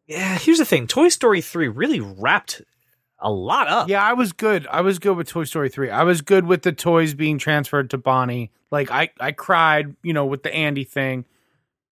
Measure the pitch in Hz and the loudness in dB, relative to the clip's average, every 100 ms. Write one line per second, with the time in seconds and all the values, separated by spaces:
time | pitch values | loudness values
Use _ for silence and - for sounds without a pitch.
0 | - 156 190 185 311 330 269 160 120 254 | -14 -6 -4 0 4 4 4 0 0 4
1 | 349 - 233 185 - 170 135 110 262 214 | 4 4 2 2 -2 -4 -4 -2 0 0
2 | 101 95 123 190 - - - _ _ _ | -4 -2 0 0 0 -16 -16 _ _ _
3 | _ - 107 101 143 262 165 220 175 202 | _ -6 -4 -2 0 0 2 0 0 0
4 | 214 247 214 - 214 190 - 156 190 180 | 2 0 -2 -2 0 0 -2 -2 0 0
5 | 202 175 - 170 147 160 135 - 127 110 | 0 -2 -4 -6 -4 -4 -4 -4 -4 2
6 | 175 165 143 190 175 180 180 143 175 165 | 2 2 4 2 4 2 0 -2 2 2
7 | 160 143 156 147 156 147 135 143 131 135 | 2 0 -2 -2 0 -2 0 -2 -2 -2
8 | 135 127 127 123 113 _ - 147 135 131 | 0 2 0 -4 -8 _ -6 -4 -2 -2
9 | 165 - 135 147 - 170 160 151 143 - | -2 -4 -8 -8 0 2 4 2 -2 -8
10 | 170 156 139 135 156 160 151 139 127 139 | -4 -2 -2 -4 -6 -2 -2 -2 -6 -4
11 | 135 127 123 _ _ _ _ _ _ | -4 -4 -10 _ _ _ _ _ _